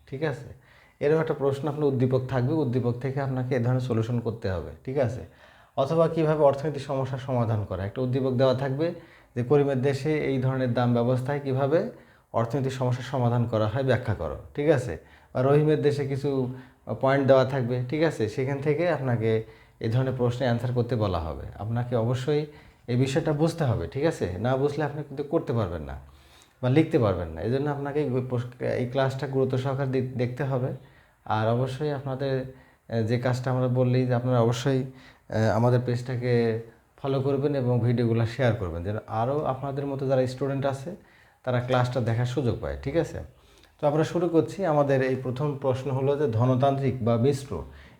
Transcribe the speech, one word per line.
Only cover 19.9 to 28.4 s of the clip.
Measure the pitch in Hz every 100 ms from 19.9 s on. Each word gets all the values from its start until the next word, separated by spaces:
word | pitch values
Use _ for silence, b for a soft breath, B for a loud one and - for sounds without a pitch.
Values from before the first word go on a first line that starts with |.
| 117 131 127
প্রশ্নে | 120 120 131
অ্যান্সার | 117 120
করতে | 123 117 120
বলা | 104 87
হবে। | 80 69 69 -
আপনাকে | 104 117 123 123
অবশ্যই | 113 123 - 147 151 B B B -
এই | 123
বিষয়টা | 131 165 151
বুঝতে | 147 165 160
হবে, | 139 95 85
ঠিক | 135
আছে? | 160 160 95 90
না | 117 131
বুঝলে | 143 143
আপনি | 151 147
কিন্তু | 147 139
করতে | 147 165 -
পারবেন | 120 98 85
না | 71 67 - b b b b _
বা | 127
লিখতে | 139 160 160
পারবেন | 110 90 85
না। | 80
এই | 98
জন্য | 131 147
আপনাকে | 139 143 139
এই | 143 127 127
পোস-, | 123